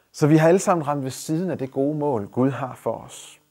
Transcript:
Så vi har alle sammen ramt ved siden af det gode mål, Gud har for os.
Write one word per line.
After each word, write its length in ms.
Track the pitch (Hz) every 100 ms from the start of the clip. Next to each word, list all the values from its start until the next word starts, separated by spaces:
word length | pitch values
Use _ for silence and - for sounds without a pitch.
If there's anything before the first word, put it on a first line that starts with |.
| _
Så 160 | - 147
vi 100 | 156
har 100 | 160
alle 120 | 190
sammen 280 | 208 180 143
ramt 160 | 143
ved 80 | 131
siden 400 | 131 - 160 185
af 60 | 139
det 140 | 131
gode 260 | 135 139 151
mål, 300 | 147 120 101
Gud 220 | - 131
har 260 | 127 131 120
for 180 | 120
os. 480 | 110 123 - - - _